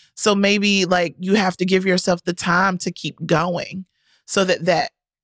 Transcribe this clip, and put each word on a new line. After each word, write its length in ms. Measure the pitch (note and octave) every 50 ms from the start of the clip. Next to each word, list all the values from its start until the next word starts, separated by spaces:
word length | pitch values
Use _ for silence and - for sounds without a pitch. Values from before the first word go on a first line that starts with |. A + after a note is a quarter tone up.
| _ _ -
So 180 | - - G#3+ G3+
maybe, 500 | G3+ G3+ G3+ G#3 G#3 G3+ G3+ G3+ G3 F#3
like, 300 | E3+ F3+ F3+ F3 D#3 - -
you 140 | F#3 F#3+ G3
have 220 | A3 F#3 F#3 -
to 80 | - F#3
give 200 | F3+ F#3+ F#3 F#3+
yourself 380 | F#3+ F3+ F#3 - F#3+ F3 F3 -
the 80 | F3 F3
time 440 | - - F3+ E3+ F3+ G3 G3 F#3
to 140 | F3 - F#3 -
keep 240 | - - - - - D#3+
going 580 | F3 E3+ D3+ E3+ F3+ F3 D#3+ - - D3+ F#3+ F#3 _ _ _ _ _ _ _ _
so 200 | - - G3+ F#3+
that 180 | F#3 F3 - E3
that 260 | F3+ E3+ D#3 - - _ _ _ _ _ _